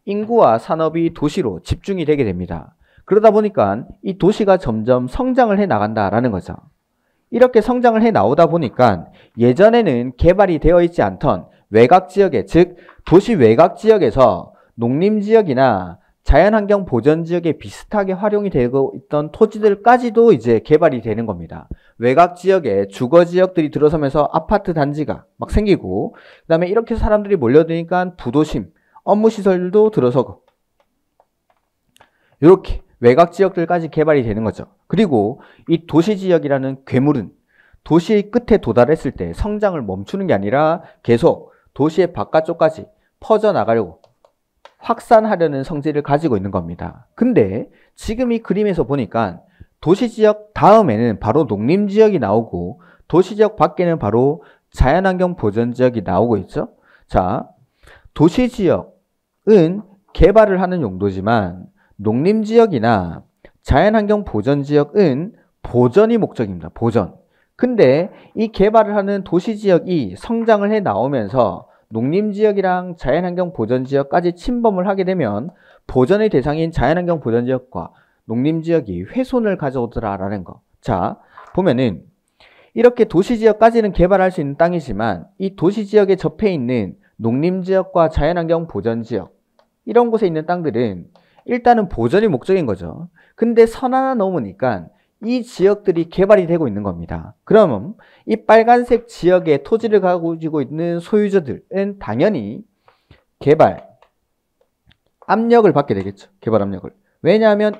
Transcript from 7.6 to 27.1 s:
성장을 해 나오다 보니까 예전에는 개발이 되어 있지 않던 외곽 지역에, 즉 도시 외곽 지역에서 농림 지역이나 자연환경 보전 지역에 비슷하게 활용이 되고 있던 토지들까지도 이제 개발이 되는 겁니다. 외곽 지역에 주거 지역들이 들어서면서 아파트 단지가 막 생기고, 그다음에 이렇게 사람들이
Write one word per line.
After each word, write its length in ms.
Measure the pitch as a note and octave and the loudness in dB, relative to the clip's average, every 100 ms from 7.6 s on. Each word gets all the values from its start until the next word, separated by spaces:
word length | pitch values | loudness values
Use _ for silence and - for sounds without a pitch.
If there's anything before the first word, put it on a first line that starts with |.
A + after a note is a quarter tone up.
성장을 400 | G#3 B3 A#3+ A3 | 0 0 2 2
해 100 | A#3 | 2
나오다 360 | D#3 G2+ D3 E3 | 2 2 2 2
보니까 600 | E3+ B2 - B2 F2+ - _ _ - | 2 -4 2 2 2 -6 _ _ 0
예전에는 760 | A#2+ B2+ G#3 A#3+ G3+ A#2+ B2 - | 2 6 4 4 0 -2 -4 0
개발이 420 | E3 F#3 G3 D#3 | 2 4 2 2
되어 220 | D3+ F3 | 2 4
있지 200 | E3+ E3+ | 2 0
않던 440 | G#2 F#2 C#3+ F#2 - _ _ | -2 -2 -2 -2 -6 _ _
외곽 400 | G#2 B2 F#3 F#3 | 4 6 6 2
지역에, 380 | G3 G3 B2 F#2 | 0 0 0 0
즉 300 | D#3+ F3+ - - _ | 2 0 -2 -20 _
도시 300 | - E3 G3 | 4 4 4
외곽 420 | G#3 A2+ A#2 F3 - | 4 4 6 4 2
지역에서 760 | G#3+ G#3+ C3+ B2 B2 F2+ - _ _ - | 2 4 4 4 4 2 -8 _ _ -6
농림 440 | A#2 C#3 G3 G#3+ | -4 0 0 0
지역이나 800 | G3+ A3+ F#3 B2 C3+ G2 F2+ E2+ _ _ | 2 2 2 2 2 0 -6 -14 _ _
자연환경 640 | - D3 G3 G#3+ G3+ G3+ F#3 | 2 4 4 2 0 -2 0
보전 380 | A#2+ B2+ D#3+ | 0 2 0
지역에 280 | E3 F3 E3+ | -2 -4 -2
비슷하게 600 | D3 G2+ - - G#3+ G3 | -6 -8 -20 -8 -4 -4
활용이 380 | F3+ G#3 G#3 G3+ | -4 -2 -2 -2
되고 420 | D#3+ A#2+ C3+ C3+ - | -2 0 0 -2 -6
있던 340 | _ D3 D#3 | _ -6 -6
토지들까지도 1000 | - A3 A3 G#3+ G3 A#3 B3 B3 A3 A#3 | 0 -2 2 0 0 2 2 2 2 4
이제 260 | D3 A#2 A2+ | 4 2 0
개발이 420 | - D3+ E3 B2+ | 2 2 2 -2
되는 240 | A2 G#2+ | -6 -6
겁니다. 440 | A2+ F2 D#2+ E2+ - - _ _ | -6 -8 -10 -18 -18 -20 _ _
외곽 360 | A#2 C#3+ F3 | 0 4 2
지역에 540 | F3 F#3 F#3+ C#3 G2 G2+ | 2 0 0 2 -2 -2
주거 360 | - B2 E3+ | -4 2 4
지역들이 460 | E3+ F3+ F#3 F3 D3+ | 4 2 0 0 -2
들어서면서 580 | C#3+ D3+ D#3 C#3 D3+ C#3+ | 2 2 2 -2 0 0
아파트 420 | D#3+ - G#3 G3+ | -2 -2 -2 -2
단지가 500 | D#3+ C#3+ D3 B2+ F#2 _ _ | -2 -2 -4 -6 -8 _ _
막 160 | A2+ | -4
생기고, 640 | - G#3 E3+ F#2 F#2+ E3+ - - _ | -2 2 0 0 -6 -6 -10 -20 _
그다음에 240 | - E3 F3 | -2 0 0
이렇게 300 | G#3+ A#3 A3+ | -2 -2 -4
사람들이 400 | A3+ | 0